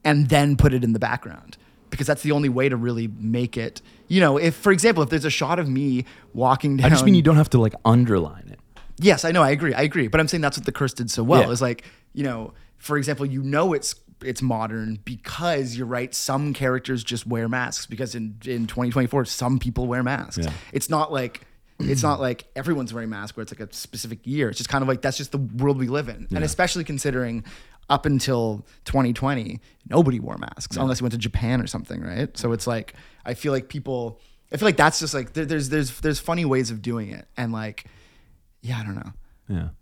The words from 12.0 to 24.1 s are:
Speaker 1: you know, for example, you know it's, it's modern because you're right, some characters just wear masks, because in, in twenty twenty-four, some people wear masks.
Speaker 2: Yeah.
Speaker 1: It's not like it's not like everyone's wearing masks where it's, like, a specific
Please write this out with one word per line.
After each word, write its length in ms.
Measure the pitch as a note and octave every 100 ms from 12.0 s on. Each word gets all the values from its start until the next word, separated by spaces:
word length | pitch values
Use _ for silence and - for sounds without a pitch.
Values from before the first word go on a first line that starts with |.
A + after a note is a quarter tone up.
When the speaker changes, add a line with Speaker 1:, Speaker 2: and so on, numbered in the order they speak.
| _
Speaker 1:
you 100 | -
know, 300 | C#3+ A#2 A2 - - _
for 200 | - D3
example, 300 | C3+ C#3 C#3
you 160 | C3
know 300 | C3+ D3 F#3
it's, 220 | D3 - - _ -
it's 200 | C3 A#2+
modern 580 | C3 A2+ A2 A2 A2 G#2+
because 680 | - A#2 - - F3 D3 B2+
you're 120 | A#2 A#2+
right, 280 | B2 B2+
some 380 | - - C#3 D3
characters 500 | C3+ C3+ B2+ B2+ B2+
just 240 | A2 A#2+ -
wear 220 | A#2 A2+
masks, 380 | B2 B2 - -
because 280 | A2+ B2
in, 220 | B2 A2 G#2+
in 240 | B2+ A#2+ A2
twenty 240 | - B2
twenty-four, 320 | B2+ B2 C#3+
some 340 | A#2+ - B2 C3
people 300 | B2 A#2 B2+
wear 160 | B2
masks. 400 | B2 C3+ - -
Speaker 2:
Yeah. 80 | D#2+ D#2 -
Speaker 1:
It's 160 | C#3 -
not 240 | D#3 D3+
like 280 | C#3+ B2 - - _ _ _ C#3
it's 120 | C3+
not 180 | D3 C#3
like 240 | C3 A#2+ - C3
everyone's 360 | C#3+ D3+ A#2+
wearing 160 | A#2 A2+
masks 260 | G#2 G#2 -
where 60 |
it's, 100 | A2
like, 160 | A2 G#2+
a 40 |
specific 520 | - - G#2+ A2+